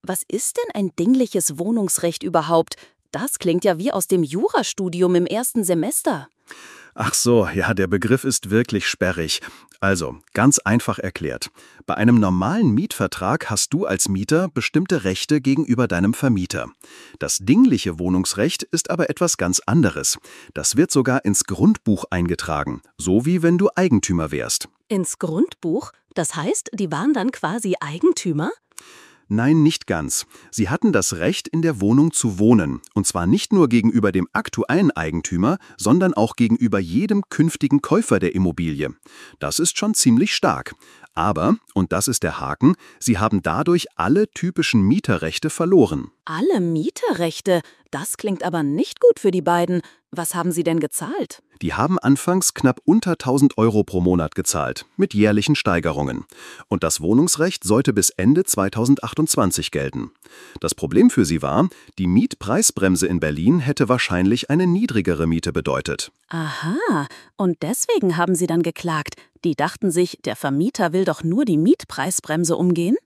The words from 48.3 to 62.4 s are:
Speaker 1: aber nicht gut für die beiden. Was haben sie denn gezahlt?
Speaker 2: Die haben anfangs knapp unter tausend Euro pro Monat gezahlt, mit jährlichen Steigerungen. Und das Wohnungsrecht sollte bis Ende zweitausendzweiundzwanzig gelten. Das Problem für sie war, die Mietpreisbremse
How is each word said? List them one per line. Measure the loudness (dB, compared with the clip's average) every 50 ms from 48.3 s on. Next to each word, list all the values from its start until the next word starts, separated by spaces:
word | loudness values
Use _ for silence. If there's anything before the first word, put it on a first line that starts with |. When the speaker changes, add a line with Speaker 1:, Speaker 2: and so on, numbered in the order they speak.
| -4 -4
Speaker 1:
aber | -4 -4 -2 -2 -2
nicht | -2 0 -2 -2 -4 -4 4
gut | 4 4 4 4
für | 0 0
die | 0 2 0
beiden. | 2 2 2 2 2 0 -2 -2 -6 _ _ _ _
Was | -10 -8 -8 -6 -4
haben | -2 -2 -2
sie | -2 0 0
denn | 0 0 0
gezahlt? | -2 -2 -4 -8 -8 -6 -6 -6 -6 -8 -10 -20 _ _ _ -8
Speaker 2:
Die | -6 -4 -2
haben | 0 0 0 0 0
anfangs | 4 2 2 2 2 0 0 0 0 -2 -4
knapp | 2 0 0 0 2 _
unter | 4 4 4 4 0 -4 -2
tausend | -2 0 2 4 4 4 4 4
Euro | 2 4 4 2 0
pro | 2 0 0
Monat | 2 4 4 2 2 -2 -4
gezahlt, | -6 -4 -4 -2 -2 -4 -4 -6 -8 -12 _ _
mit | 0 0 0 2
jährlichen | 2 4 4 4 2 2 2 0
Steigerungen. | 0 2 0 0 2 0 0 -2 -2 -2 -4 -4 -8 -10 _ -20 -20 -20 -20 -20 -20 -6 _
Und | -2 -2 0
das | -2 -2 -2
Wohnungsrecht | 0 2 4 4 4 2 0 0 -2 -2 -2 -6 0
sollte | 2 2 2 2 2
bis | 2 2 0 0
Ende | -2 2 4 4 4 4 4
zweitausendzweiundzwanzig | 0 0 0 -2 -2 0 -2 4 4 2 2 2 -8 -2 -2 -2 0 2 0 0 0 0 -2 -6 -4
gelten. | -4 -4 -4 -4 -6 -8 -10 -10 _ _ _ -20 -20 -20 -20 -20 -14 -8
Das | -6 -6 -6
Problem | -4 -6 0 2 6 4 6
für | 6 4 0
sie | 2 0 -2
war, | -2 -2 0 0 0 0 -2 -10 -20 -20 _ -4
die | 0 2
Mietpreisbremse | 4 2 2 2 -4 _